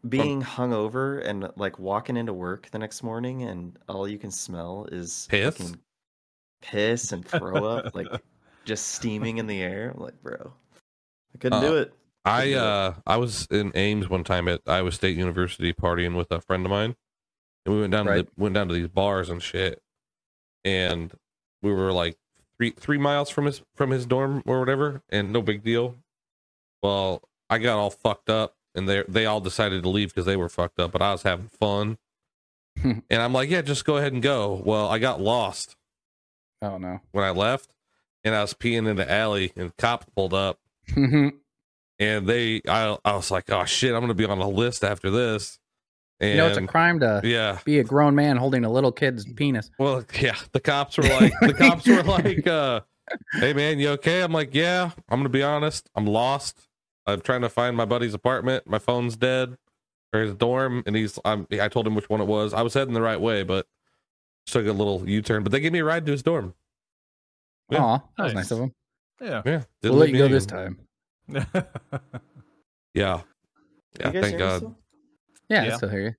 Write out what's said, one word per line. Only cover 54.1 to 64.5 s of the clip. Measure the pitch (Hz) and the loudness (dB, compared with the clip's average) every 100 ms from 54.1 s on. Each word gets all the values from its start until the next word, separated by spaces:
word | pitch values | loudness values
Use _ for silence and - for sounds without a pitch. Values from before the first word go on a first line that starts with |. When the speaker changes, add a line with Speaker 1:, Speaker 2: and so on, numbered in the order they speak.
| 175 | 2
Speaker 2:
I'm | 180 | 2
like, | 160 143 | 0 0
"Yeah, | 139 170 180 175 - - | 2 2 2 -2 -6 -4
I'm | 120 | 0
gonna | 139 | 2
be | 135 | 2
honest, | 139 147 151 151 - | 2 0 -2 -4 -8
I'm | - 104 | -2 0
lost." | 107 127 139 - - _ _ _ _ - | 2 2 0 -6 -14 _ _ _ _ -4
I'm | 101 | -4
trying | - 127 | 0 0
to | 120 | 0
find | - 120 117 | 0 0 0
my | |
buddy's | 110 120 120 | 0 0 0
apartment. | 104 123 131 123 131 - | -2 -2 0 0 -2 -2
My | 107 | -2
phone's | - 123 120 113 | 0 0 -2 0
dead, | 127 131 127 127 _ _ _ _ _ | 0 0 -2 -6 _ _ _ _ _
or | 110 | -2
his | 110 | -2
dorm, | 98 117 127 135 123 104 | 2 2 2 0 -2 -2
and | 107 | 0
he's, | 107 - | 0 -2
I'm, | 101 107 95 | -2 -2 -2
I | 104 104 | -2 0
told | 123 110 | 0 0
him | |
which | 107 - | -2 0
one | 107 | -2
it | 101 | 2
was. | 107 107 | 0 0
I | 104 | 0
was | 117 | 0
heading | 139 135 | 0 0
the | 117 | 0
right | 113 110 | 0 0
way, | 113 107 | 0 0
but | 92 95 - _ _ _ _ _ _ _ | 0 -2 -4 _ _ _ _ _ _ _
took | - | -4